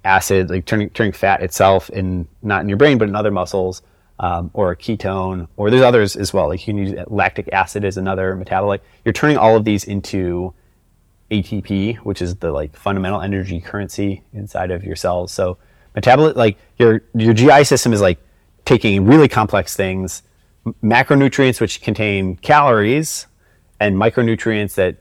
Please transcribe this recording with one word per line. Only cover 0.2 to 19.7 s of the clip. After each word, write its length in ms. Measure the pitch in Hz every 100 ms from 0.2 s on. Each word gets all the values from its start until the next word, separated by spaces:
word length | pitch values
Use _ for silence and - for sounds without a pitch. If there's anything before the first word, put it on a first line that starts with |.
| - 98 90
like, 140 | 90
turning, 260 | - 107 104
turning 220 | - 107
fat 300 | - 98 95
itself 480 | 90 - 98 95 -
in, 360 | 104 95 90 85 _
not 200 | 107 98
in 60 | 101
your 100 | 98
brain, 200 | 147 127
but 100 | 104
in 60 |
other 160 | 104 107
muscles, 520 | 95 90 98 92 90 _ _ _ -
um, 320 | 90 87 87
or 180 | - 92
a 40 | 90
ketone, 720 | - 107 98 95 92 92 82 -
or 140 | 104
there's 120 | 127
others 340 | 123 120 101 -
as 160 | 98
well. 160 | 95 76
Like, 180 | 92 -
you 80 |
can 40 | 101
use, 200 | 98 95 -
lactic 420 | 104 95 - -
acid 320 | 95 95 104
is 120 | 101 95
another 380 | 95 95 95
metabolite. 460 | 95 92 95 101 101 _ _
You're 80 | 113
turning 240 | - 151 143
all 200 | 113 113
of 80 |
these 200 | 107 101
into 680 | - 101 - 98 90 87 92 - _ _ _ _ _ _ -
A 120 | 107
T 180 | - 104
P, 320 | - 98 104
which 280 | 117 - 95
is 140 | 90 92
the, 140 | 85
like, 240 | 73 76
fundamental 460 | - 101 98 92 104
energy 400 | 98 98 95 87
currency 640 | - 104 95 - 101 98 _
inside 380 | 104 101 - 92
of 140 | 90
your 120 | 95 80
cells. 360 | 90 90 90
So 260 | - 92 90 _ _ _ -
metaboli-, 400 | 120 135 156 123
like, 200 | 113 101 _ -
your, 240 | 117 113 -
your 200 | 117 113
G 160 | 113 131
I 120 | 139
system 300 | 139 131 123
is, 80 | 107
like, 180 | 95 87 _ _ _ _
taking 420 | - 120 113 98 95
really 220 | 156 139
complex 480 | 113 107 101 -